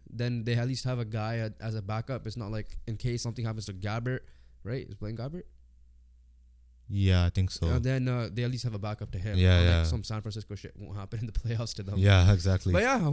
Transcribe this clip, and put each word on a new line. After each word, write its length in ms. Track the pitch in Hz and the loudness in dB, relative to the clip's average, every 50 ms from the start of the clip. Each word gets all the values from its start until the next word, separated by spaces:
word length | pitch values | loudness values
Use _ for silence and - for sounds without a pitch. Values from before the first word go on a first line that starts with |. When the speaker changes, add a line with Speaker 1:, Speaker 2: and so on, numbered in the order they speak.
| - - | -20 -16
Speaker 1:
then 320 | - 113 120 123 123 117 107 | -8 -4 -4 -2 -2 -2 -2
they 100 | 120 117 | -2 0
at 120 | 117 120 | 0 0
least 180 | 131 131 120 - | -2 -4 -4 -4
have 140 | 131 127 120 | -4 -4 -4
a 60 | 117 | -6
guy 340 | 107 113 110 107 110 117 113 | -6 -6 -6 -4 -4 -4 -4
at, 140 | 110 107 101 - | -6 -6 -8 -8
as 160 | 107 113 110 | -8 -8 -6
a 60 | 110 98 | -6 -6
backup. 440 | 101 107 110 113 - 131 110 - | -6 -6 -6 -6 -6 -8 -8 -8
It's 100 | 110 - | -10 -10
not 140 | 123 107 101 | -10 -8 -8
like 260 | 110 110 104 - - - - - | -6 -8 -8 -8 -10 -10 -8 -8
in 80 | 107 | -10
case 260 | - - 120 120 120 - | -6 -4 -4 -4 -4 -6
something 220 | 120 107 - 110 | -6 -6 -6 -6
happens 220 | 110 107 110 104 | -6 -6 -8 -8
to 60 | 107 95 | -10 -10
Gabbert, 480 | 90 98 104 107 117 120 127 131 - - - - - - - - - - | -8 -6 -6 -6 -4 -4 -6 -6 -6 -8 -14 -20 -20 -20 -20 -20 -16 -10
right? 240 | 98 123 131 - - | -8 -8 -8 -8 -12
Is 80 | 104 | -12
Blaine 200 | - 104 107 117 | -12 -10 -10 -8
Gabbert? 280 | 110 117 143 165 180 - - - - - - - - - - - - - - - - _ - - _ - - - _ - _ _ _ _ - | -8 -10 -10 -10 -12 -14 -16 -20 -20 -20 -20 -20 -20 -20 -20 -20 -20 -20 -20 -20 -20 _ -20 -20 _ -20 -20 -20 _ -20 _ _ _ _ -6
Speaker 2:
Yeah, 360 | 101 101 98 95 92 90 87 | -2 2 4 4 6 6 4
I 60 | 87 | 2
think 200 | - 98 92 92 | 2 0 -2 -2
so. 180 | - - - 123 | -2 -2 0 0
Speaker 1:
And 140 | 123 123 117 | 2 2 0
then, 240 | 131 135 131 127 127 | 0 -2 0 -2 -2
uh, 200 | 123 123 113 82 | -2 -4 -4 -6
they 140 | 98 120 120 | -6 -4 -4
at 60 | 120 | -4
least 140 | 127 117 123 | -4 -4 -6
have 100 | 123 107 | -6 -6
a 40 | 98 | -6
backup 340 | 104 104 107 - 104 - - | -6 -6 -6 -8 -10 -10 -8
to 60 | 92 | -6
him. 200 | 90 110 101 92 | -6 -2 2 4
Speaker 2:
Yeah, 200 | 92 92 90 87 | 6 6 6 6
Speaker 1:
Unlike 100 | 87 87 85 | 6 6 4
Speaker 2:
yeah. 100 | 82 82 | 4 4
Speaker 1:
some 200 | 80 101 110 98 | 2 0 -2 -2
San 160 | - 110 107 | -4 -6 -6
Francisco 340 | - 110 101 110 101 - 104 | -6 -8 -8 -10 -10 -12 -14
shit 180 | 98 - - - | -14 -14 -16 -16
won't 200 | - 104 - 95 | -14 -14 -12 -10
happen 240 | 104 98 95 117 107 | -12 -10 -10 -8 -8
in 60 | 127 | -8
the 60 | 117 - | -2 -2
<laughs> 80 | - | -2
playoffs 340 | - 117 117 110 117 110 - | -2 0 -2 -2 -4 -4 -6
to 80 | 110 95 | -8 -6
them. 120 | 98 104 95 | -4 0 4
Speaker 2:
Yeah, 320 | 98 101 98 92 90 101 101 | 8 8 10 10 10 8 8
exactly. 400 | 85 85 95 92 87 - 95 85 | 6 6 2 2 2 2 4 4
Speaker 1:
But 100 | 185 226 | 4 4
yeah, 140 | 262 269 240 170 147 | 4 4 4 4 2